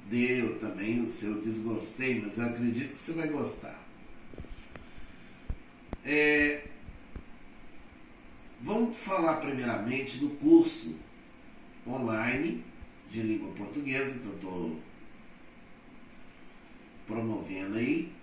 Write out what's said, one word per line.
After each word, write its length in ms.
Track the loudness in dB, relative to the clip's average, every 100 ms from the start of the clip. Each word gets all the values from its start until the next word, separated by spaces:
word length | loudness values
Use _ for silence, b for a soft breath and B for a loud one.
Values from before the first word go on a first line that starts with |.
| -2
dê 320 | 2 4 4 2 0
também 400 | -4 -2 0 2
o 60 | 2
seu 340 | 2 2 0
desgostei, 800 | 0 -2 0 0 0 2 2 0
mas 160 | 0 0
eu 80 | 0
acredito 480 | 2 0 2 -2
que 40 | 0
você 140 | 0
vai 160 | 2 0
gostar. 500 | 0 2 0 -2 -12 -16 -18 -16 -14 -14 -12 -12 -12 -12 -16 B B B B B B B -8 -8 -20 -12 -10 0
É, 600 | 4 6 8 6 4 -6 -12 -14 -14 -12 -12 -12 -14 -16 -16 -14 -14 -16 -20 -20 -20 -20 -18 -18 -12
vamos 340 | -2 2 2 0
falar 400 | 0 4 4 4
primeiramente 840 | 0 -2 0 0 0 -2 -2 0
do 100 | -2 2
curso 600 | 12 12 12 6 2 -2 -10 -18 -20 -20 -18 -18 -18 -14 -6
online 760 | -2 0 2 2 2 0 -2 -6 -14 -16 -18 -10
de 120 | -2
língua 300 | 0 0 -2
portuguesa 680 | -8 -6 -4 -2 0 0 -2
que 80 | -6
eu 120 | -8
tô 380 | -6 -4 -4 -4 -10 -16 -16 -16 -18 -18 -18 -20 -18 -18 -18 -18 -18 -16 -18 -16 -18 -18 -20 -18 -18 -18 -6
promovendo 680 | -2 -2 -2 -4 -6 -2 0
aí. 380 | 2 2 0 -8